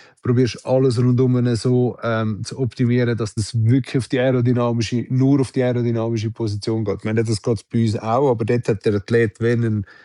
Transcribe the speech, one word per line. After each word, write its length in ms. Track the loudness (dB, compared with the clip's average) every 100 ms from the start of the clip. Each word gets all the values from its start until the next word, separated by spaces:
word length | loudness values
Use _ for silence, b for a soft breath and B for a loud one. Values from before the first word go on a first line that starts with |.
| B _
probierst 420 | 0 2 2 -2 0
alles 340 | 2 2 2
rundum 560 | 2 4 2 2 2 0
so, 420 | 2 2 0 -2
ähm, 400 | -4 -2 -2 -4 -8
zu 140 | -6
optimieren, 580 | -6 -2 0 2 0 -2
dass 160 | -4 -6
es 200 | -4 0
wirklich 420 | 2 2 0 -4
auf 100 | -2
die 120 | 0
aerodynamische, 880 | 2 2 2 0 0 -2 -2 -4 -2
nur 320 | 0 2 2
auf 100 | 0
die 120 | 0
aerodynamische 640 | 0 0 0 -2 -2 -2 -4
Position 560 | -4 -4 -4 -4 -2 -2
geht. 140 | -4
Ich 60 | -2
meine, 180 | -2
das 180 | 0 -2
geht 260 | -2 -4 -2
bei 120 | 0
uns 160 | 0 0
auch, 320 | 0 2 2
aber 160 | 0 0
dort 240 | 0 0
hat 160 | -2 0
der 80 |
Athlet, 480 | -2 0 0 0 0
wenn, 420 | -2 0 0 -2 B B